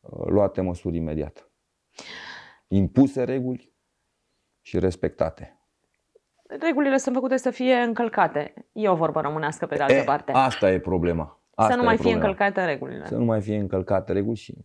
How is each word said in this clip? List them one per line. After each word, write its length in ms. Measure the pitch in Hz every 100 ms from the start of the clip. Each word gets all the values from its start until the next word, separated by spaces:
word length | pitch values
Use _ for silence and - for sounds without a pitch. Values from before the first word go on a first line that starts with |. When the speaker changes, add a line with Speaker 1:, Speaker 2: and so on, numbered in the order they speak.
Speaker 1:
uh, 260 | - - 78
luate 340 | 95 98 -
măsuri 360 | 92 87 - 85
imediat. 540 | 80 78 73 - _ _ _ _ _ - - - - - - _ _
Impuse 540 | 98 92 - 135 135
reguli 500 | 123 131 127 120 _ _ _ _ _ _ _ _ _ _
și 180 | - -
respectate. 800 | 92 90 90 - 82 - - _ _ _ _ _ _ _ _ _ _ 277
Speaker 2:
Regulile 360 | 320 277 277 269
sunt 180 | 269
făcute 220 | 254 254 262
să 140 | 254
fie 240 | 247 254
încălcate. 800 | 254 240 220 233 220 170 151 147 - -
E 160 | - 214
o 60 |
vorbă 260 | 175 160 156
românească, 460 | 147 151 151 151 165
pe 80 |
de 80 | 143
altă 120 | 139
Speaker 1:
E, 80 | 139
Speaker 2:
parte. 300 | 139 143 -
Speaker 1:
asta 400 | 131 131 - 98
e 60 | 92
problema. 600 | 87 90 85 82 76 - _
Asta 180 | - 110
Speaker 2:
Să 40 | 247
nu 60 |
Speaker 1:
e 40 | 233
Speaker 2:
mai 100 | 226
fie 140 | -
Speaker 1:
problema. 180 | 220 208
Speaker 2:
încălcate 360 | 190 202 196
regulile. 420 | 180 143 131 127 76
Speaker 1:
Să 100 | 117
nu 80 |
mai 160 | 117 110
fie 180 | 101 107
încălcate 540 | 101 95 92 98 -
reguli 240 | 95 101 113
și 180 | - -